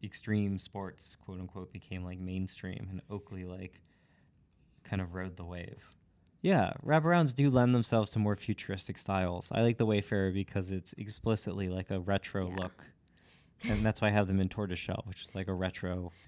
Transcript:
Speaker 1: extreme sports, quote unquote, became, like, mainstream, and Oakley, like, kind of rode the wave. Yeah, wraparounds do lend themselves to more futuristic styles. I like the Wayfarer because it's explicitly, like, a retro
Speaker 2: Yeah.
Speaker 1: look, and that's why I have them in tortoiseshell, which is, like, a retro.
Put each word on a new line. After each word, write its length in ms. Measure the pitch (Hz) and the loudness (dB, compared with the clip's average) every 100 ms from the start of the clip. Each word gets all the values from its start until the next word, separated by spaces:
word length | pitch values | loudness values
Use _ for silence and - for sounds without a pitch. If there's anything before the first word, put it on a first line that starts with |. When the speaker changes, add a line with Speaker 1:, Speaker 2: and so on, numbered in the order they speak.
Speaker 1:
extreme 560 | 104 - - 107 101 95 | -12 -10 -2 0 2 -2
sports, 580 | - 101 95 - - - | -6 -10 -10 -12 -20 -18
quote 160 | - 92 | -14 -12
unquote, 320 | 92 98 92 | -10 -12 -12
became, 320 | 92 - 92 | -14 -10 -8
like, 140 | 90 90 | -8 -8
mainstream, 680 | 92 92 95 - 92 92 98 | -6 -4 -4 -6 -10 -8 -8
and 100 | 92 - | -10 -10
Oakley, 340 | 101 - 95 | -12 -10 -12
like, 360 | 90 92 90 - _ _ _ _ _ _ _ _ _ _ | -10 -10 -12 -14 _ _ _ _ _ _ _ _ _ _
kind 160 | - 101 | -6 -4
of 140 | 90 | -4
rode 220 | 90 92 90 | -6 -8 -8
the 80 | |
wave. 380 | 87 87 85 - - _ _ _ _ _ | -10 -10 -12 -14 -20 _ _ _ _ _
Yeah, 300 | 180 180 92 - | 2 4 4 0
wraparounds 500 | - 151 160 175 151 | 2 4 6 6 4
do 160 | 123 143 | 4 6
lend 240 | 127 123 | 8 8
themselves 360 | 123 113 113 104 | 6 4 2 2
to 80 | 110 | 2
more 180 | 104 101 | 2 2
futuristic 640 | - 104 - 98 - - | -2 -4 -4 -6 -6 -8
styles. 520 | - 95 92 87 - | -2 0 0 -2 -2
I 80 | - | 2
like 160 | 117 113 | 4 4
the 80 | 110 | 4
Wayfarer 460 | 104 98 104 95 | 2 2 2 2
because 380 | 95 98 101 92 | 2 -2 -4 -2
it's 220 | 95 - | -4 -6
explicitly, 760 | - 101 104 113 107 - 95 92 | -10 -10 -4 0 0 0 -4 -2
like, 200 | 92 95 | -2 -2
a 100 | 98 | -2
retro 480 | 92 98 - 98 90 | 0 0 0 -4 -4
Speaker 2:
Yeah. 80 | 90 | -4
Speaker 1:
look, 280 | 90 - - _ _ _ _ _ _ _ | -6 -8 -20 _ _ _ _ _ _ _
and 220 | - 107 | -2 2
that's 180 | 110 - | 2 2
why 60 | 107 | 4
I 20 | |
have 160 | 104 95 | 4 4
them 140 | 98 | 4
in 100 | 95 | 2
tortoiseshell, 540 | - 101 87 - - 101 | 0 -4 -4 -4 -6 -6
which 180 | 90 | -12
is, 100 | - | -10
like, 140 | 95 95 | -6 -4
a 60 | |
retro. 580 | 92 92 - 92 90 87 - | -2 -2 -2 -4 -4 -6 -12